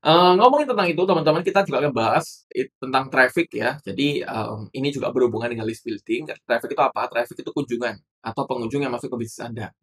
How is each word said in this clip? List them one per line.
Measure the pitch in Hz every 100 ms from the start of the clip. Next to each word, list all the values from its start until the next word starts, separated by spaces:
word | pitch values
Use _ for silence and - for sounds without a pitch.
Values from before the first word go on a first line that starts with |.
| 147
eh, | 170 180 185
ngomongin | 247 294 285
tentang | 214 180
itu, | 156
teman-teman, | 185 170 156 160
kita | 180 196 196
juga | 131
akan | 147 117
bahas | 110 135 - - _
it-, | - 135 _
tentang | 131 131 135
traffic | 135 127 170 170
ya. | 117 113 143
Jadi, | - 113 143 147
em, | - 107 110 107 104 -
ini | 139
juga | 143 -
berhubungan | 123 123 110 117
dengan | 117 110
list | 110
building. | 120 104 - 117 151 - -
Traffic | 117 117 -
itu | 123
apa? | - 120
Traffic | 120 120 -
itu | -
kunjungan | - 135 120 120 104 _ _
atau | 113 113 131
pengunjung | 127 113 139 139
yang |
masuk | 120 135
ke | 120 113
bisnis | -
Anda. | 117 113 95 _